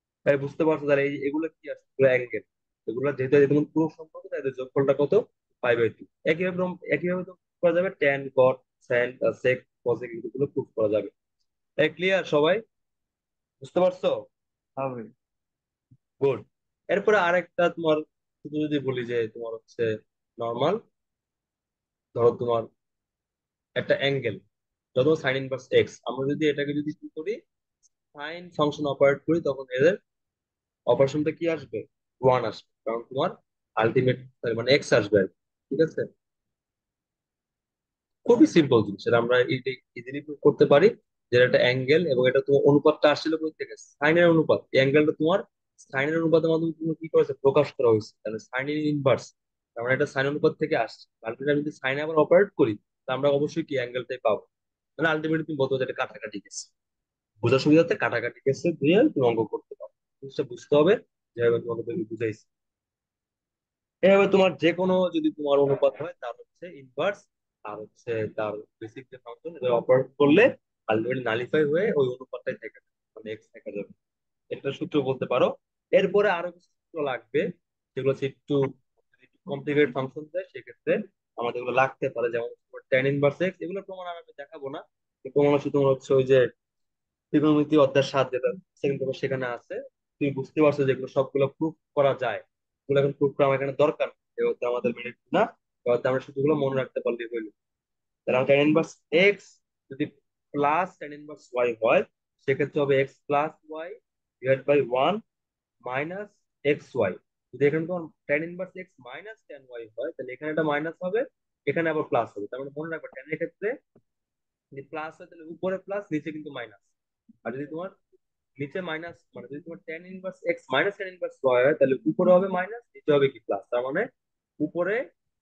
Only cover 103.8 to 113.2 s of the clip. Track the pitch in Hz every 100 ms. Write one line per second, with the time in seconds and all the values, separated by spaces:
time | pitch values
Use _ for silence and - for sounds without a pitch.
103.8 | 165 220 _ _ _ _ 127 131 131 143
104.8 | 120 123 143 208 - _ _ _ _ _
105.8 | - 127 151 185 208 _ _ _ 143 143
106.8 | - 127 101 92 _ _ _ 127 143 156
107.8 | 165 180 160 _ - 147 165 175 185 185
108.8 | 180 _ 123 139 196 220 - 147 131 120
109.8 | 113 110 147 - 127 127 151 156 156 147
110.8 | 160 - 180 208 262 _ _ _ - 170
111.8 | 165 156 151 131 110 - 101 127 139 143
112.8 | 160 160 131 -